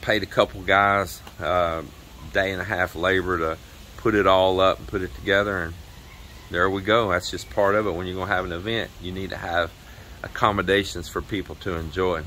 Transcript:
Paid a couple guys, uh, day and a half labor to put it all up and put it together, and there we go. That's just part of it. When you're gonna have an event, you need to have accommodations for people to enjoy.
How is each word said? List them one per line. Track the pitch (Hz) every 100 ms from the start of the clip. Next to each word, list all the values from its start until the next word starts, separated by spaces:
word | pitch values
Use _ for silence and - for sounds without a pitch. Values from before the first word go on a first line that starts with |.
Paid | - 107
a | 95
couple | - 104 101
guys, | 92 98 101 101 92 - - -
uh, | 80 90 85 82 76 - - - -
day | 98 95
and | 92
a | 92
half | 92 90 80
labor | 90 95 90 87
to | 80 80 - - - -
put | 117
it | 104 95
all | 95 92 92
up | 95 -
and | -
put | 104
it | 90 -
together, | 92 98 104 95
and | 82 85 - - - - - - -
there | 87 95
we | 98
go. | 98 113 107
That's | 90 -
just | 92 -
part | - 98
of | 104 104
it. |
When | 85 92
you're | 92
gonna | 92
have | 95 92
an |
event, | 85 101 113 - -
you | 87
need | 92 95
to | -
have | 98 85 82 - - - - -
accommodations | - - 113 101 92 98 98 87 85
for | 90
people | 76 101 90 80
to | 101
enjoy. | 85 80 78 92 82